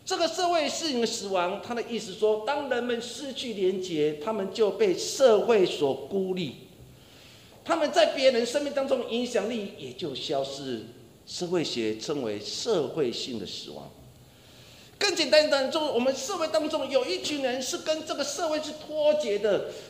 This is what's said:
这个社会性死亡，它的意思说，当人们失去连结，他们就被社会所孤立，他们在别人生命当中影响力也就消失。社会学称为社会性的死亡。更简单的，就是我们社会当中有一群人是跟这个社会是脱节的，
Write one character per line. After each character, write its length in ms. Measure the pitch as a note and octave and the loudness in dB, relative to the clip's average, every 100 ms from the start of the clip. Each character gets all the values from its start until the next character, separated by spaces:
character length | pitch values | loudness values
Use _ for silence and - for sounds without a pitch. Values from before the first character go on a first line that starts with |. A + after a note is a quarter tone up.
| - | -6
这 80 | F#4 | 0
个 100 | E4 | 0
社 220 | F#4 F4 | 2 2
会 180 | E4+ C#4 | 2 2
性 380 | - D#4+ A#3+ A3 | -2 -2 0 0
死 220 | - G3 | -2 -2
亡， 340 | F#3 F3 G3 | 0 0 -2
它 100 | - | -6
的 80 | A#3 | -6
意 140 | A3 A3 | -4 -6
思 140 | G3+ | -6
说， 320 | E3+ G#3+ G#3+ A3 | 0 2 2 0
当 220 | D4 C4+ | -2 -2
人 160 | A#3+ | -2
们 160 | B3 A#3 | 0 -2
失 320 | - - C#4 | -6 -10 -8
去 220 | A#3+ B3+ | -8 -6
连 260 | G3+ F#3 G3 | 0 0 0
结， 320 | F#3 D#3 D3+ D3+ | -2 0 0 0
他 120 | A3 | -4
们 180 | A3 F#3+ | -2 -2
就 180 | A3+ G#3 | 2 2
被 240 | F#3+ G#3 | 4 2
社 460 | - - - C4 G#3 | 2 -2 4 6 8
会 240 | F#3 A3 | 6 4
所 300 | F3 - C#3 | 4 2 0
孤 400 | C3+ - G3 F#3 | 0 -2 -2 -2
立， 220 | F#3 D3 - - - - - - - - - - - | -2 -4 -6 -16 -20 -20 -20 -20 -20 -20 -20 -20 -10
他 100 | - | -2
们 160 | E4 D4 | 0 2
在 240 | F4 D#4 | 4 4
别 160 | C#4+ C4 | 6 4
人 140 | A#3 | 4
生 180 | A#3+ D4 | 2 0
命 80 | D4 | 0
当 120 | C#4 C4+ | -2 0
中 240 | B3+ - | 0 0
影 140 | A#3 | -2
响 240 | B3 A3 G#3 | 0 0 0
力 240 | A#3 G3 - | -2 -6 -10
也 120 | C3 | -12
就 200 | - E3 | -8 -6
消 300 | B2 - C#3 | -6 -2 -2
失。 380 | C3+ C#3 C3+ A2+ - - - - - | -2 -6 -6 -6 -8 -16 -20 -20 -14
社 200 | - F3 | -8 -2
会 180 | F3+ | 0
学 320 | C#3 A#2+ A2 A2 | 0 -2 -2 -2
称 260 | - D3 | -4 -2
为 160 | A2+ G#2 | -2 -4
社 500 | G#2+ - B3 F#3+ B2+ | -6 -6 0 0 0
会 220 | D3 B2+ | 0 -2
性 280 | - - A2+ | -2 -6 -8
的 80 | F2+ | -8
死 240 | - - | -10 -12
亡。 200 | D2 C#2+ - - - - - - - - - - - | -14 -16 -18 -20 -20 -20 -20 -20 -20 -20 -20 -18 -4
更 180 | G4+ E4+ | -2 0
简 140 | C#4+ | 4
单 180 | D4+ D4+ | 6 6
的， 220 | C#4 C4 | 4 2
就 100 | D#4+ | 0
是 60 | D4+ | 0
我 120 | A#3+ | 2
们 160 | C4 | 2
社 220 | C4 - F4+ | 0 -4 -4
会 100 | D#4 | 0
当 200 | D#4 D4+ | 0 0
中 180 | D4+ C4 | -2 0
有 120 | C4 C4+ | 0 0
一 160 | F#4 | -2
群 200 | - D4 | -4 -2
人 200 | B3+ C4 | -2 -2
是 160 | B3+ F4 | -4 -4
跟 260 | - D#4 | -2 -2
这 100 | D#4 | -4
个 80 | C#4+ | -4
社 280 | C#4 - E4 | -4 -2 -2
会 100 | D4+ | -2
是 120 | D4+ | -4
脱 420 | - - D4+ D4+ | -10 -8 2 4
节 240 | D4+ A#3+ G3+ | 4 2 0
的， 320 | G#3+ F3+ - - | 2 2 0 -8